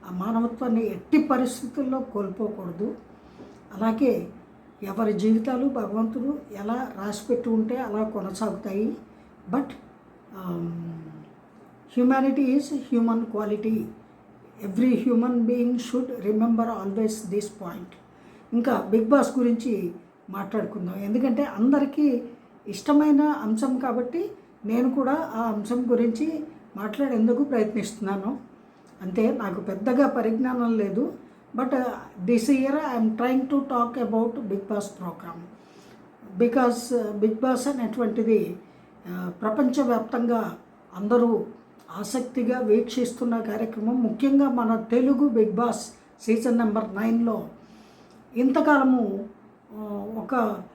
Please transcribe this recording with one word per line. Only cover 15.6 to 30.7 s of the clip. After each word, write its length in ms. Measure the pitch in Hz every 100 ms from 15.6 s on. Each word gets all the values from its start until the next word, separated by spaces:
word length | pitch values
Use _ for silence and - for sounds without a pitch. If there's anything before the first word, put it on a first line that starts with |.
| 240
should 380 | 247 - 247 247
remember 560 | - 196 214 233 226
always 480 | 233 208 196 196 214 - 180
this 140 | 202
point. 460 | 208 - 190 - 180 - - - - - -
ఇంకా 380 | 233 247 226 190
Bigg 160 | 220 220
Boss 160 | 285 233 262
గురించి 540 | 240 233 254 202 175 - - _ -
మాట్లాడుకుందాం. 640 | 190 185 220 180 - 180
ఎందుకంటే 500 | 196 202 233 262 226
అందరికీ 800 | 285 196 240 285 277 - 294 240 - - - - -
ఇష్టమైన 540 | 196 - 294 302 285
అంశం 560 | 302 277 214 220 269 254
కాబట్టి 520 | 262 233 247 339 415 - - -
నేను 260 | 202 226 254
కూడా 420 | 262 262 294 220
ఆ 180 | 226 233
అంశం 380 | 208 202 247 233
గురించి 540 | 233 233 226 320 311 - - - 202
మాట్లాడేందుకు 680 | 208 269 277 233 226 247
ప్రయత్నిస్తున్నాను. 960 | 277 247 214 214 185 - 190 196 196 277 - - - - - -
అంతే, 280 | 185 233 220
నాకు 300 | 254 202 190
పెద్దగా 460 | 196 190 262 247 277
పరిజ్ఞానం 720 | 254 208 226 254 254 233